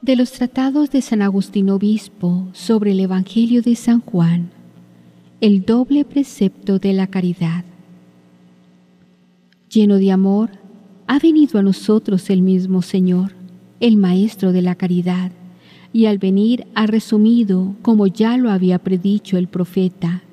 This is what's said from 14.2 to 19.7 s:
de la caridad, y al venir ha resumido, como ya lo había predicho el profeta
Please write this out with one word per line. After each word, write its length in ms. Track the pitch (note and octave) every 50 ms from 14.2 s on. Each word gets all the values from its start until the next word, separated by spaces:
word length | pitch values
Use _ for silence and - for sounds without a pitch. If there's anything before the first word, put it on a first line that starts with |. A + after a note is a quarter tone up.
| G3 A3 - - - F#3
de 120 | F3+ F#3 F3+
la 120 | F3+ F3+
caridad, 560 | F3+ - F3+ F3+ F3+ F3 F3 F3+ F3+ F#3 F3+ F3+ - - - - - _ - - - - - _
y 140 | A3+ A3+
al 120 | G#3+ G#3 G3+
venir 480 | G3 F#3+ F#3+ G3 G#3 A3+ B3 A#3+ - - -
ha 120 | - A3
resumido, 880 | G#3+ G#3+ A3 - - - G#3+ G#3 A3 A#3 A#3+ A#3 G3 F#3+ F#3 F#3 F#3+ G3 G3+
como 280 | - - A3+ G#3+ G3+ F#3+
ya 280 | F3 - G#3+ A3+ A#3+ B3+
lo 120 | B3+ A#3
había 300 | G3+ F#3+ F#3 F3+ F3+ F3+
predicho 580 | - G3 F#3+ F#3 F3 G3 G3+ G#3 - - G3 F3+
el 80 | F#3
profeta 800 | F3+ - F3+ F3+ F3